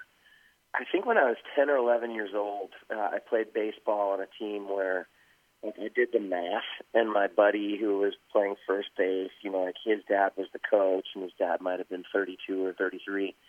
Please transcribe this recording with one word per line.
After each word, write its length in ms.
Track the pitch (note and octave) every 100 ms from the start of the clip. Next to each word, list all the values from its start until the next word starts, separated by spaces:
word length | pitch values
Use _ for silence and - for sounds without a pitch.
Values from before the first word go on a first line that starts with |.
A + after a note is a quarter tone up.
| - _ _ _ _ _ _
I 100 | C#3+ B2
think 160 | F3 B3
when 120 | A3
I 60 |
was 120 | C3 A2+ - -
ten 120 | C#3
or 80 | C#3
eleven 360 | A#2+ A#2+ A#2
years 180 | A2+ G2+ G#2
old, 340 | G#2 G2+ F#2+ - -
uh, 120 | A2
I 180 | G2+ G#2+
played 340 | - A#2 A2
baseball 600 | A2+ G#2+ - - G#2 G2+
on 80 | G2
a 60 | F#2+ -
team 300 | A2 G#2 G2
where 400 | G2 F#2+ F#2 E2 _ _ _ _ -
like, 120 | G#2+ -
I 100 | G#2+
did 160 | - B2
the 80 | A2+
math, 420 | G2 F2+ F2 G#2+ - - -
and 180 | A2+ A2+
my 160 | G#2 G2
buddy 520 | - G#2 G#2 G#2 G2+
who 180 | G#2+ G2
was 140 | G2+ F#2 _
playing 260 | A2 G2+ G2 -
first 240 | F#2+ G2 -
base, 320 | F#2 F#2+ F#2 -
you 100 | G2+
know, 140 | F#2+
like, 120 | F#2 -
his 180 | A2+ G#2 -
dad 260 | G2 F#2+ -
was 100 | F#2+
the 60 | -
coach, 480 | - G#2 F#2+ F#2 -
and 80 | G2+
his 80 | F#2 -
dad 240 | F2+ E2
might 160 | F#2 F2+
have 100 | F2+
been 160 | F2+ F2
thirty-two 540 | G2+ F#2 F2+ - F#2+ F#2+
or 80 |
thirty-three. 600 | F2 F#2 F2+ - G2 G2 -